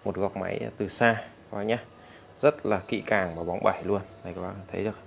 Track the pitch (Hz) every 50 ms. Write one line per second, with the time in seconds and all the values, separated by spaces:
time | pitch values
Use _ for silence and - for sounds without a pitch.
0 | - 104 92 92 98 95 - 98 92 92 95 - 117 113 - - 104 98 - -
1 | 120 117 113 107 - - - - - - - 104 101 110 117 117 - - - -
2 | - - - - - - - - - 147 147 - - 104 104 92 95 - 120 101
3 | 85 - 107 101 92 87 82 82 85 85 87 98 - 104 92 - - 90 101 98
4 | 92 - - - - 87 87 90 90 92 98 101 98 - - 90 98 110 101 -
5 | -